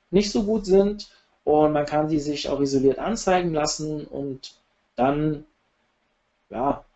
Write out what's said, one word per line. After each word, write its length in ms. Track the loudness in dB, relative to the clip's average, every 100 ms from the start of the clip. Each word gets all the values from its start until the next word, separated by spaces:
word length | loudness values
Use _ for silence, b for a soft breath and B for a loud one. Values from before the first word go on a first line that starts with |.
| _
nicht 180 | 0 0
so 140 | -2
gut 220 | 0 -2 4
sind. 440 | 4 4 -2 b b b b 2
Und 260 | 4 4
man 140 | 2 0
kann 240 | 0 0
sie 100 | -2
sich 300 | -2 -4 -4
auch 100 | -2
isoliert 400 | 0 4 2 2
anzeigen 540 | -4 -2 0 0 0
lassen 520 | -2 -2 -4 -6 -8 -8
und 500 | -8 -8 -10 -16 -20 _ _ _ -2
dann, 480 | 0 2 -2 -2 -10 _ _ _ _ _ _ _ _ _ _
ja, 340 | -4 -2 -2 -8